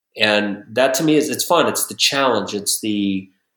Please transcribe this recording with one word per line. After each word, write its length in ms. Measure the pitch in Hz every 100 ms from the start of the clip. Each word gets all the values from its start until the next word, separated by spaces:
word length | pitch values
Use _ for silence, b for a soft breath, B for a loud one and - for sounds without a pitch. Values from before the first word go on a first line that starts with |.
| _ -
And 500 | 107 104 104 101 110 113
that 180 | 135 165
to 80 |
me 120 | 160 151
is, 160 | -
it's 120 | 120
fun. 240 | - 170 117
It's 200 | 104 -
the 80 | 104
challenge. 580 | - 139 135 110 95
It's 260 | 104 101 -
the, 460 | 113 104 101 98 95 _ _